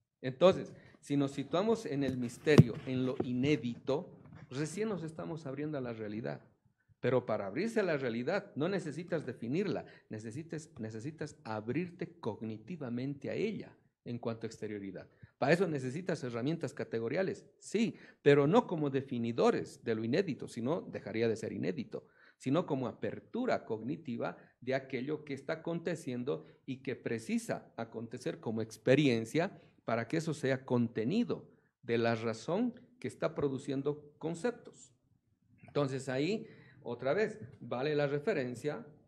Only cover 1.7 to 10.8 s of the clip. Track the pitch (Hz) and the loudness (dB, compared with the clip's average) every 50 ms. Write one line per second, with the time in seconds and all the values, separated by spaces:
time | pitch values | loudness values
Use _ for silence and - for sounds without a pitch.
1.7 | 220 220 - - 135 139 139 131 131 127 120 117 - - - 156 147 135 127 117 | 2 0 0 -2 -2 0 0 0 0 0 -2 -4 -6 0 4 10 12 12 12 10
2.7 | 110 - - 131 127 127 127 127 127 - - 123 123 123 131 147 151 120 120 120 | 8 -6 -4 -2 0 0 0 0 0 -2 -2 -2 0 2 4 4 4 2 0 -2
3.7 | - - - - 131 165 180 - - - - - - - - - 123 135 156 156 | -6 -4 -2 -2 0 0 -2 -6 -14 -20 -20 -20 -20 -18 -14 -8 -6 -4 -4 -4
4.7 | 160 202 220 226 202 165 165 156 160 175 170 170 160 151 - 135 135 139 151 156 | -4 -4 -2 -2 -2 -4 -6 -8 -8 -8 -8 -8 -8 -8 -8 -8 -6 -4 -4 -4
5.7 | 151 135 127 120 117 110 107 104 104 107 - 73 71 - - - _ _ _ _ | -4 -4 -4 -6 -6 -6 -6 -6 -4 -4 -4 -6 -6 -8 -12 -18 _ _ _ _
6.7 | _ _ _ _ _ _ - 123 127 123 123 - 110 104 101 95 101 147 208 226 | _ _ _ _ _ _ 2 2 4 4 2 2 0 -2 -2 -2 -2 -2 -2 0
7.7 | 226 220 196 175 156 139 135 120 113 117 123 151 190 190 - - - 131 151 185 | 2 2 2 2 2 2 0 0 -2 -2 0 0 0 -2 -2 -4 -4 -2 0 0
8.7 | 202 180 - 156 131 160 180 - 175 156 135 123 - - 117 113 139 185 208 175 | 0 -2 -2 -4 -6 -8 -6 -4 -4 -4 -4 -6 -8 -6 -4 -2 0 0 0 0
9.7 | 110 90 85 - - - _ - 110 107 110 117 107 135 151 - 170 151 156 - | -2 -4 -6 -8 -16 -20 _ -12 -10 -10 -8 -8 -10 -10 -10 -8 -10 -10 -10 -12
10.7 | - 131 | -12 -10